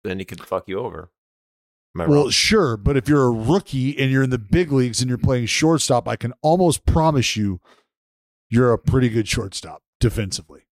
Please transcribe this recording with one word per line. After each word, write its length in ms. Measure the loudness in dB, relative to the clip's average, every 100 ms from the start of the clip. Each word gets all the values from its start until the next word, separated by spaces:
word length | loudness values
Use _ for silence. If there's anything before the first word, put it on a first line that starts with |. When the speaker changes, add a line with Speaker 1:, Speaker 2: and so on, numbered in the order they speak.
Speaker 1:
then 140 | -8 -8
he 80 | -10
could 160 | -14
fuck 240 | -6 -8 -6
you 120 | -8
over. 320 | -8 -12 -18 _ _ _ _ _ _ _ _ -4
Am 60 |
I 60 | 2
Speaker 2:
Well, 140 | 2
Speaker 1:
wrong? 60 | 2
Speaker 2:
sure, 460 | 0 2 2 2 0
but 200 | 0 0
if 100 | 2
you're 180 | 2 4
a 60 |
rookie 640 | 2 0 0 0 -4 -4 -2
and 100 | 0
you're 120 | 2
in 80 | 2
the 80 | -2
big 320 | 0 0 2
leagues 300 | 0 0 -2
and 80 | -4
you're 80 | 0
playing 260 | 0 0 -2
shortstop, 640 | 0 2 2 2 0 0
I 80 | -6
can 180 | -6 -4
almost 440 | 0 2 2 2 0
promise 480 | 2 2 2 0 -2
you 260 | -2 -4 _ _ _ _ _ _ _ _ _
you're 240 | 2 2
a 60 | 2
pretty 300 | 2 2 2
good 180 | 0 -2
shortstop 560 | -4 -6 -12 -14 -20 _ _
defensively. 640 | -2 -2 -6 -8 -14 -20 _